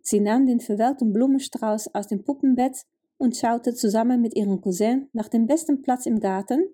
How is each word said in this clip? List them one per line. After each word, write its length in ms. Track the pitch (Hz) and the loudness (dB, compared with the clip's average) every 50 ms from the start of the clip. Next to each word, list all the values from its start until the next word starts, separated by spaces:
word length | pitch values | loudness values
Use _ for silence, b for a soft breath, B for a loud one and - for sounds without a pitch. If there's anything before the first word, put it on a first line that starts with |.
| _ | _
Sie 160 | - - 208 | 0 0 2
nahm 260 | 208 208 220 254 277 | 2 2 2 4 4
den 140 | 254 240 233 | 4 2 0
verwelkten 520 | - - 208 202 220 254 277 277 247 214 | -2 -2 -2 0 0 0 0 0 -2 0
Blumenstrauß 840 | 196 226 254 269 269 269 269 - - 254 226 220 214 220 214 - _ | 2 2 2 2 2 0 0 -4 -8 -6 -2 -2 -2 -4 -6 -6 _
aus 100 | 208 202 | -8 -6
dem 180 | - 220 196 - | -4 -6 -6 -4
Puppenbett 600 | - 277 277 - 269 254 247 247 269 262 - - _ _ _ _ _ _ | -6 -4 0 2 2 2 2 2 -2 -2 -8 -18 _ _ _ _ _ _
und 180 | _ 269 240 247 | _ -2 -2 0
schaute 380 | - - 226 233 233 - 247 240 | 0 -2 0 -2 0 -2 -4 -4
zusammen 480 | - - 214 202 220 226 240 254 240 | 0 -2 0 2 2 2 2 2 2
mit 140 | 233 226 - | 0 0 0
ihrem 260 | - 208 202 196 185 | -2 0 0 -2 -2
Cousin 480 | - 196 180 180 208 220 247 269 269 - | -2 -4 -2 0 0 0 0 -2 -2 -6
nach 160 | - 226 214 | -8 -8 -6
dem 200 | - - 226 226 | -2 0 0 2
besten 340 | 220 285 330 330 - 285 269 | 2 0 0 0 -2 -2 -2
Platz 240 | - - 254 254 - | 0 -4 -4 -2 -2
im 140 | 254 233 214 | -2 -2 0
Garten, 460 | - 196 190 190 196 - 247 285 381 392 | 0 -2 -2 -4 -4 -2 0 0 0 -2